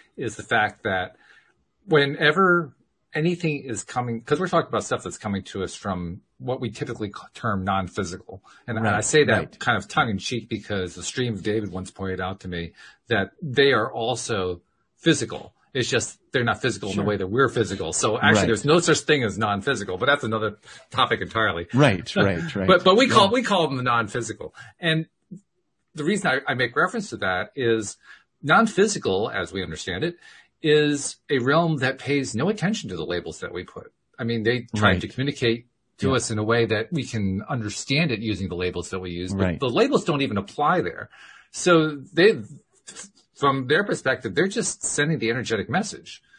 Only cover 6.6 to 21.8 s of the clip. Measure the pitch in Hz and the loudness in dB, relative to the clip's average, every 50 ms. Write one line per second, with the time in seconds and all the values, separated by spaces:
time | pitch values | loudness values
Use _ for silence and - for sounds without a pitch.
6.6 | 131 113 104 - 139 - 113 107 107 98 - - - - _ - - 113 101 98 | -4 -6 -6 -6 -8 -8 -6 -6 -6 -8 -8 -12 -18 -18 _ -6 -4 -4 -2 -2
7.6 | 92 98 95 95 95 92 - 107 95 85 90 - - - - - - _ - - | 0 0 0 0 -2 -2 -4 -6 -6 -6 -8 -12 -14 -16 -18 -18 -20 _ -20 -18
8.6 | _ - 113 110 110 107 104 107 110 - - 151 143 - 113 95 78 - - _ | _ -8 -4 -2 0 0 0 0 0 2 4 4 6 6 4 2 0 -4 -8 _
9.6 | - 113 113 101 - - - 160 143 117 98 92 - - 131 117 117 - 113 101 | -2 -2 -2 -2 -4 -2 -2 0 0 0 -2 -4 -4 -6 -6 -6 -6 -6 -8 -8
10.6 | - - 104 95 90 85 - 90 82 - - 131 123 120 107 92 82 104 104 110 | -6 -4 -4 -4 -4 -4 -8 -10 -10 -6 -4 -2 -2 -2 -4 -4 -2 -2 -2 -2
11.6 | 104 92 87 92 92 - - - 98 95 92 90 92 92 95 - - 92 90 85 | -2 -4 -8 -8 -10 -10 -10 -8 -6 -6 -4 -4 -6 -6 -8 -10 -10 -8 -8 -8
12.6 | 85 80 - - - - - _ _ - 117 101 98 - - _ 180 139 123 143 | -8 -10 -12 -18 -20 -20 -20 _ _ -2 0 0 0 -2 -6 _ -10 -2 2 4
13.6 | 139 139 127 110 110 127 - 120 113 123 123 113 - - 113 98 92 90 90 87 | 4 6 6 4 2 -2 -4 -4 -2 -2 -2 -4 -4 -4 -2 -2 -2 -2 -4 -6
14.6 | - _ _ _ _ _ _ _ - 165 156 - 117 110 - - - - - _ | -12 _ _ _ _ _ _ _ 2 2 4 4 0 -4 -6 -10 -12 -16 -20 _
15.6 | _ _ - 131 117 - 127 113 - - - _ _ _ - 131 117 117 101 - | _ _ -4 -4 -2 0 0 -2 -2 -4 -8 _ _ _ -2 0 0 0 0 0
16.6 | - 127 107 101 110 101 95 101 98 104 104 95 95 92 104 131 135 117 - 127 | -2 -4 -4 -4 -6 -4 -4 -2 0 0 0 -2 -2 -2 2 2 2 2 2 0
17.6 | 104 85 95 95 87 80 - - - 113 110 127 - - - 104 92 87 110 104 | 0 0 -2 -4 -4 -4 -2 0 0 0 0 2 4 6 6 6 6 4 2 2
18.6 | - 139 160 180 170 170 151 - - - 151 139 120 104 90 98 110 107 101 98 | 4 4 4 4 6 4 2 2 4 2 2 2 2 0 0 0 0 0 0 0
19.6 | - 139 135 101 101 95 92 92 120 135 143 147 - - 113 107 110 104 104 - | 0 -2 -2 -2 -4 -6 -4 -2 2 2 2 2 0 -2 -2 -2 -2 -4 -4 -8
20.6 | _ - - - - _ - - 123 - 117 104 98 80 - 113 110 101 82 85 | _ -20 -20 -20 -20 _ -2 0 0 2 0 -2 -2 -4 -2 0 0 0 0 -2
21.6 | 87 - - 127 | -6 0 4 4